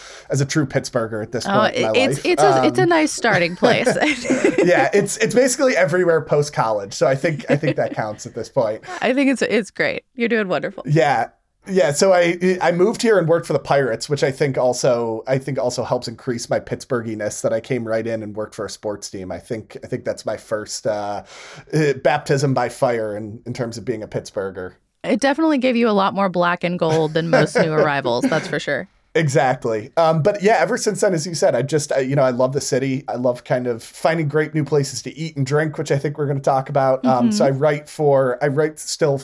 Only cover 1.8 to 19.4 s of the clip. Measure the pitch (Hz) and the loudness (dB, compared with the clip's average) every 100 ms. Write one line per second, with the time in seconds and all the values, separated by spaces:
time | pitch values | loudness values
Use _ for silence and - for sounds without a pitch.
1.8 | - - 269 - 285 349 392 262 254 349 | 0 2 2 0 0 2 4 4 2 2
2.8 | 359 339 311 - 233 190 170 180 247 214 | 2 4 2 0 0 2 0 2 2 4
3.8 | 247 - 302 277 - 262 349 - 175 165 | 2 2 0 -2 -2 0 2 2 4 4
4.8 | 135 202 - - 220 240 262 254 262 165 | 4 2 0 0 0 4 2 4 2 4
5.8 | 180 180 170 165 151 147 147 - 117 107 | 2 2 2 2 2 0 0 0 0 -2
6.8 | 101 - 156 135 175 147 - 139 151 - | -4 0 0 2 0 -2 -2 0 0 -2
7.8 | 120 - 110 107 117 117 110 - 110 110 | -4 -4 -6 -8 -12 -10 -4 0 0 -2
8.8 | - - 208 262 277 262 - 214 196 - | -8 -4 -2 2 2 2 0 -2 -2 -4
9.8 | 135 - _ - 233 220 196 151 151 - | -2 -4 _ -4 -2 -2 0 -2 -4 -8
10.8 | - 156 147 123 120 _ _ _ - 185 | -2 2 4 2 0 _ _ _ -2 2
11.8 | 160 143 196 180 170 175 180 185 165 175 | 2 4 4 6 4 2 0 2 2 4
12.8 | 180 226 226 202 160 170 165 156 - 143 | 2 2 2 4 4 2 0 -2 2 2
13.8 | 131 110 - 147 151 131 147 131 127 123 | 2 -2 -4 -2 0 0 -2 2 0 2
14.8 | 143 120 117 110 - 135 135 131 123 120 | 2 2 0 -4 -2 -4 -2 -4 -2 -2
15.8 | 113 127 123 117 - 120 - 117 - 120 | -4 -4 -4 -10 -6 -6 -2 -4 -4 -10
16.8 | - 123 113 107 104 - 127 113 113 127 | -4 -6 -4 -6 -6 -4 -2 -2 -2 -4
17.8 | 113 113 113 113 104 104 107 - 101 - | -2 -4 -2 -6 -6 -8 -10 -8 -10 -8
18.8 | 107 104 - 101 92 85 | -8 -8 -10 -10 -10 -10